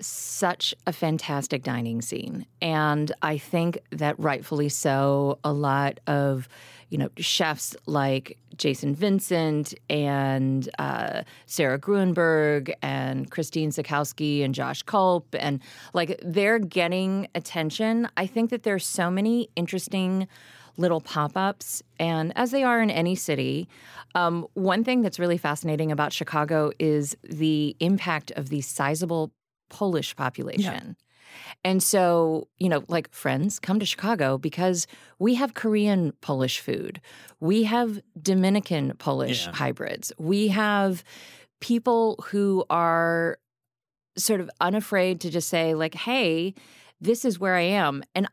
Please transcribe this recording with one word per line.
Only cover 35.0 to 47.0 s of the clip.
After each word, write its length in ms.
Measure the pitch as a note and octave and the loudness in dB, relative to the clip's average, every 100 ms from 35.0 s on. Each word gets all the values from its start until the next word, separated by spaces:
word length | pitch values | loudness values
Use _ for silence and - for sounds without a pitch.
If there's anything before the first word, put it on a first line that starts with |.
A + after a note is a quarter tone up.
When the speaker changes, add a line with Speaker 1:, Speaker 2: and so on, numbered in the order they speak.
| - - | -20 -2
Speaker 1:
we 160 | G#3 B3 | 2 2
have 180 | C4+ | 0
Korean 580 | - A3+ G#3+ G#3 F#3+ D#3+ - | -2 0 2 4 4 2 -2
Polish 380 | - C3+ B2+ - | -4 0 0 -2
food. 400 | - E2+ - - - - - - | -4 -6 -6 -12 -18 -20 -20 -4
We 240 | E3 G#3+ G#3+ | 0 2 4
have 340 | A#3+ A#3 G#3 - - | 2 0 -4 -12 -4
Dominican 720 | D#3 F#3+ F#3+ G3+ G3 E3 C3+ - | 2 4 4 2 0 -2 -2 -4
Polish 480 | - C3+ B2+ B2 D3 | -2 -2 0 -2 -4
Speaker 2:
Yeah. 80 | |
Speaker 1:
hybrids. 580 | C#3 C3+ A#2+ - - - - | -4 -4 -4 -6 -8 -10 -6
We 300 | D#3 G3+ G#3+ | 0 2 2
have 560 | G3 G#3 G3+ G3 F3+ - - - - - _ | 2 2 2 2 0 -6 -20 -20 -20 -20 _
people 600 | - A#3 B3 A#3 A3+ - - | -2 0 2 2 2 0 -4
who 360 | G3+ G3+ F#3+ - | 0 2 2 2
are 680 | E3+ E3+ E3 E3 E3+ E3 - _ _ _ _ _ _ _ - | 2 2 4 2 2 0 -2 _ _ _ _ _ _ _ -4
sort 240 | - G#3 | 0 0
of 80 | F3 - | -2 -2
unafraid 600 | F3 G#3 G3+ G3 F#3 F3+ | 0 0 0 2 2 0
to 80 | F3 | -2
just 200 | E3+ - | -4 0
say, 260 | E3+ D#3+ D#3 | 0 2 2
like, 180 | D#3+ | -2
"Hey, 640 | E3 A3+ B3+ F#3 D#3+ F#3 F#3+ - - - | -4 -2 0 2 2 -2 -6 -16 -20 -20
this 240 | _ | _